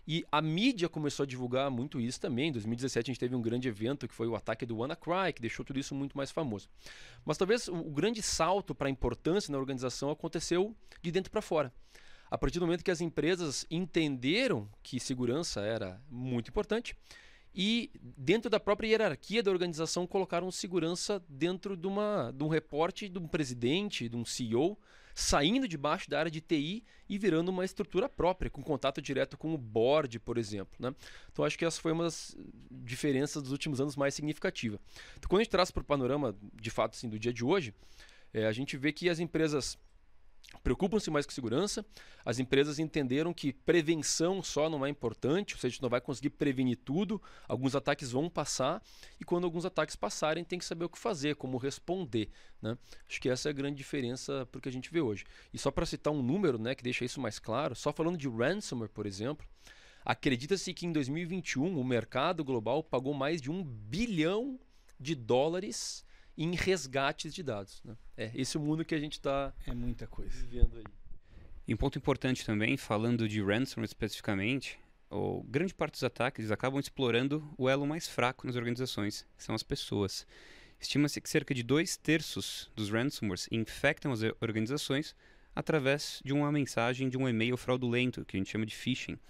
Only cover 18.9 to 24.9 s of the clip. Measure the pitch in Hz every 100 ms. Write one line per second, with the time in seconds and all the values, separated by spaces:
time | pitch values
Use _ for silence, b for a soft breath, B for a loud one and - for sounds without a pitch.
18.9 | 220 214 135 - 214 202 185 175 156 160
19.9 | - 180 202 185 175 185 - 196 175 160
20.9 | 175 - 202 175 135 170 185 202 190 185
21.9 | 196 208 202 120 131 151 160 - 147 170
22.9 | - 208 185 160 170 135 123 120 170 202
23.9 | - 117 120 113 - 120 113 170 208 b